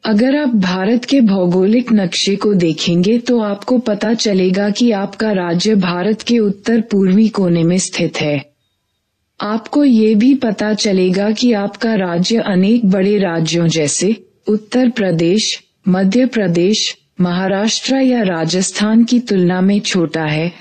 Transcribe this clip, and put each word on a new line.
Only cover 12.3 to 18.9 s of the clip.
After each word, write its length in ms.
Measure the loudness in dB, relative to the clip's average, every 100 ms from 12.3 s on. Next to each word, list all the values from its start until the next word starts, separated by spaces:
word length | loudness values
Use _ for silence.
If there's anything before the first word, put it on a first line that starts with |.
| -2
अनेक 480 | 0 0 2 2 2
बड़े 320 | 2 2 0
राज्यों 500 | 0 -2 -2 0 0
जैसे 600 | 0 -2 -2 -2 -2 -6 _ -4
उत्तर 420 | -4 -2 0 0
प्रदेश, 720 | 0 -2 0 0 0 -2 -8 _ _ -2
मध्य 380 | 0 2 2 0
प्रदेश, 720 | 0 -2 0 0 0 -4 -8 _ -4
महाराष्ट्र 720 | -2 0 -2 -2 -2 -4 -2 0
या 260 | 2 2
राजस्थान 840 | 0 -2 -2 -2 -4 -2 2